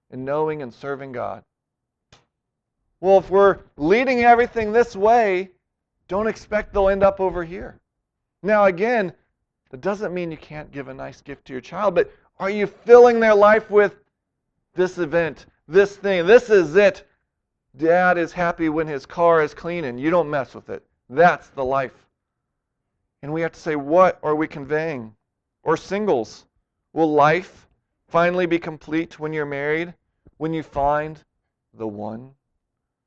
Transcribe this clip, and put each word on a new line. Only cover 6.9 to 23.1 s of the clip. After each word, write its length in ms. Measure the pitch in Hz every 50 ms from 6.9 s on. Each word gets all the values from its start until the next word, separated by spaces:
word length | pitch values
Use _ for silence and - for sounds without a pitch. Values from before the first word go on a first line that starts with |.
| 196 196 196
up 180 | 196 196 190
over 240 | 190 185 170 175 170
here. 340 | 165 180 202 226 - - _ _ _ _ _ _ _ _ _ _ _ _ _ -
Now, 220 | 190 214 208 202
again, 480 | 196 185 165 208 233 247 226 196 170 - _ _ _ _ _ _ _ _ _ _ _
that 100 | - 127
doesn't 340 | 131 185 208 196 214 170 175
mean 160 | 180 175 165
you 80 | 160 139
can't 340 | - - 156 151 147 -
give 180 | 139 143 131 131
a 40 | 131
nice 280 | 135 135 135 131 _
gift 240 | _ - 139 - _
to 80 | - 135
your 80 | 127
child, 340 | - - 170 180 214 202 175
but 160 | 175 147 - - _ _ _ _ -
are 120 | 180 196
you 180 | 208 208 202 -
filling 540 | - _ - 208 240 247 240 240 233 226
their 140 | 226 220 214
life 340 | 202 208 208 214 220 220 -
with 260 | 196 208 208 190 - _ _ _ _ _ _ _ _ _ _ _ _ _ _ _ _
this 240 | 165 185 180 185 175
event, 480 | 175 147 147 170 170 156 131 - - _ _ _ _ -
this 280 | 151 190 202 202 202
thing, 300 | - 190 202 190 180 165 180
this 220 | 226 254 240 214
is 260 | 214 196 170 147 147
it? 320 | 196 208 190 - - - _ _ _ _ _ _ _ _ _ _ _ _ _ _ 127
Dad 400 | 151 165 170 180 185 180 175 175
is 160 | 165 151 -
happy 340 | 180 175 170 170 - 165 156
when 200 | 151 160 160 156
his 180 | 147 135 -
car 360 | - - 180 170 170 165 165
is 120 | 151 143 -
clean 320 | - - 170 175 175 160
and 120 | 127 120 123
you 120 | 135 160
don't 200 | 175 175 156 147
mess 240 | 151 143 123 - -
with 160 | 107 - -
it. 160 | 98 - _ _ _ _ _ -
That's 380 | 123 143 170 175 156 139 - _
the 140 | - 139 135
life. 440 | 127 135 135 135 120 - _ _ _ _ _ _ _ _ _ _ _ _ _ _ _ _ _ _ _ _ _ _ _